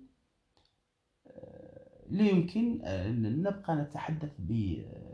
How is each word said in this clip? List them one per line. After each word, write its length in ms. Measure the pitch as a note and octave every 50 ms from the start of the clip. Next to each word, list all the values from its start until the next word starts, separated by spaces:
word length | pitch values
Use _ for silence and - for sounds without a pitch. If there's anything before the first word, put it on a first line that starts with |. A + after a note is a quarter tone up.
| - - _ _ _ _ _ _ _ _ _ _ _ _ _ _ _ _ _ _ _ _ _ _ _ -
آه، 800 | - - - - - - - - - - - - - - - -
لا 140 | - F#3+ G#3+ G#3
يمكن، 520 | F#3+ F3+ E3 - - A3 A#3 A#3+ A#3 - -
آه، 240 | - F#2+ F#2+ F2+ G#2
أن 320 | A#2 A#2+ A2 G#2 A#2 D3+ F3+
نبقى 320 | G3+ G3 G3+ - - E3+
نتحدث 560 | D3 D3 D3 - - - - D#3+ D#3 D3+ D3 - -
ب-، 440 | F#2+ D#2+ A2+ A#2 G#2 F#2+ D#2+ A1+ - - - - - -